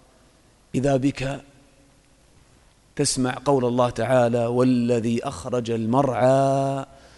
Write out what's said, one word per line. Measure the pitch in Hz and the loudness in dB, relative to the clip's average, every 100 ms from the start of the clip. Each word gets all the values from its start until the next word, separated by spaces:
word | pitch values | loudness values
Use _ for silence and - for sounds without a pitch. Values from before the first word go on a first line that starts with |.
| _ _ _ _ _ _ _ | _ _ _ _ _ _ _
إذا | - 139 135 | -4 0 0
بك | 139 - 131 139 - - _ _ _ _ _ _ _ _ _ _ _ _ _ - | 0 -4 -8 -10 -14 -20 _ _ _ _ _ _ _ _ _ _ _ _ _ -4
تسمع | 143 - 127 127 | -4 0 -2 -2
قول | 143 139 | 0 2
الله | 123 123 123 | 2 2 0
تعالى: | 120 113 127 120 120 117 | 0 0 2 2 2 0
"والذي | 123 127 123 120 120 113 117 | 2 2 2 2 0 0 -2
أخرج | 135 - 131 123 117 | -4 -10 -6 -4 -2
المرعى | 113 113 127 139 113 127 135 135 139 135 135 135 - - | -4 0 0 0 2 2 4 2 0 -2 -4 -10 -18 -20